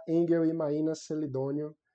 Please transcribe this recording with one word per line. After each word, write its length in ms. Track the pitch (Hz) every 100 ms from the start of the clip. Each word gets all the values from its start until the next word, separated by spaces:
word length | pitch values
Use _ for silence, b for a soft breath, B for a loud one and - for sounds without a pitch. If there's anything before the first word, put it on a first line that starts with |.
| -
Engel 380 | 165 170 170 160
e 80 |
Maína 420 | 165 156 147 156 156
Celidônio. 800 | - 156 151 131 135 143 151 156 _